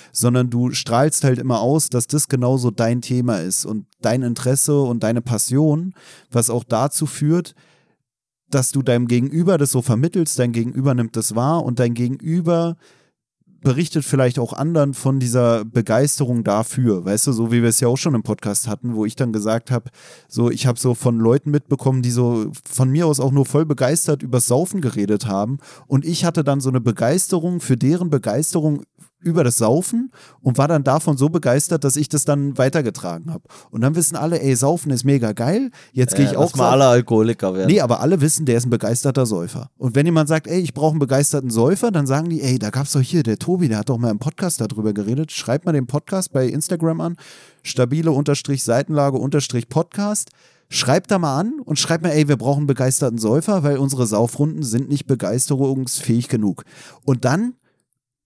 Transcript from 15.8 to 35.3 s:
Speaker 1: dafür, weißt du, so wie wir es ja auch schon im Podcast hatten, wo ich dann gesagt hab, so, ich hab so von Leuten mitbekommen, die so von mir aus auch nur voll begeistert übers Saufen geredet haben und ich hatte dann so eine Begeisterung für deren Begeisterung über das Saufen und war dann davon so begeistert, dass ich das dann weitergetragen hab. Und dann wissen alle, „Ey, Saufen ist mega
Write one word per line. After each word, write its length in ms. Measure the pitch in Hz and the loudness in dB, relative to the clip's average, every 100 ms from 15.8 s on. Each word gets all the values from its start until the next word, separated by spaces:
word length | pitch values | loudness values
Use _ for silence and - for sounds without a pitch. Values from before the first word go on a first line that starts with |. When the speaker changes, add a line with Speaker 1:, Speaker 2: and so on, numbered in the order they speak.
| 107 110 143 - 131 123 | 2 2 2 0 -2 -2
Speaker 1:
dafür, 600 | 107 104 113 - 120 98 | 0 0 -2 0 0 0
weißt 220 | 87 104 - | 0 -2 0
du, 60 | |
so 200 | 117 113 | 0 0
wie 80 | 120 | 2
wir 80 | 117 | 2
es 100 | 113 | 2
ja 80 | 120 | 2
auch 100 | 127 | 0
schon 160 | 175 | 0
im 80 | 123 | 0
Podcast 440 | 107 104 107 101 - | -2 -4 -4 -4 -4
hatten, 260 | - 123 | -6 -4
wo 100 | 110 | -4
ich 120 | 107 - | -4 -2
dann 180 | 123 | -4
gesagt 360 | 110 104 113 - | -2 -2 -2 -2
hab, 200 | 123 120 - - - _ | -4 -4 -16 -20 -20 _
so, 220 | 110 120 | 0 0
ich 160 | 113 131 | 0 -2
hab 120 | 120 | 0
so 160 | 127 | 0
von 240 | 120 127 117 | 0 0 2
Leuten 320 | 113 127 - | 4 2 2
mitbekommen, 500 | 147 - 135 139 131 | -2 0 -2 0 0
die 100 | 123 | 0
so 400 | 120 123 117 107 - | 2 2 0 -2 -8
von 240 | - - 131 | -8 -2 0
mir 180 | 143 170 | 2 2
aus 140 | 139 | 2
auch 120 | 131 | 2
nur 120 | 139 | 2
voll 220 | 131 143 156 | 2 2 0
begeistert 560 | 139 127 160 - 143 | 0 0 0 0 -2
übers 240 | - 123 - | 0 0 2
Saufen 340 | 123 185 196 | 0 0 -2
geredet 460 | 131 104 101 104 117 | -4 -2 0 0 0
haben 320 | 98 107 139 - - - | -2 -2 -4 -10 -20 -2
und 200 | 135 156 | 0 0
ich 180 | 175 | -2
hatte 180 | 170 165 | 0 0
dann 200 | 143 139 | 2 0
so 80 | 131 | 0
eine 100 | 127 | 0
Begeisterung 800 | 120 104 117 175 - 185 175 175 | 2 2 2 2 0 0 -2 -2
für 160 | - 127 | 0 2
deren 320 | 131 170 175 | 2 2 2
Begeisterung 760 | 143 107 113 151 175 151 147 - _ - _ | 0 0 -2 0 0 0 -2 -6 _ -20 _
über 220 | - 165 | -2 2
das 140 | 127 - | 2 2
Saufen 520 | 110 143 185 233 262 - - _ | 2 2 0 -4 -6 -10 -20 _
und 160 | 131 123 | -2 2
war 100 | 143 | 2
dann 160 | 160 | 2
davon 360 | 135 143 165 139 | 2 0 0 2
so 100 | 143 | 2
begeistert, 560 | 165 139 131 - 160 | 0 2 0 0 0
dass 120 | 143 135 | 0 0
ich 120 | 147 | -2
das 160 | 151 | -2
dann 320 | - 143 143 131 | 0 0 0 0
weitergetragen 720 | 131 160 120 - 90 82 117 | 0 0 -2 -4 -8 -8 -8
hab. 120 | 165 - - - | -12 -12 -20 -12
Und 120 | - | -2
dann 120 | 123 | 0
wissen 220 | 160 160 160 | 2 0 0
alle, 240 | 151 170 | -2 0
„Ey, 160 | 135 127 | 0 2
Saufen 340 | 139 165 151 | 2 0 -2
ist 140 | 123 | -2
mega 280 | 127 139 117 | 2 2 0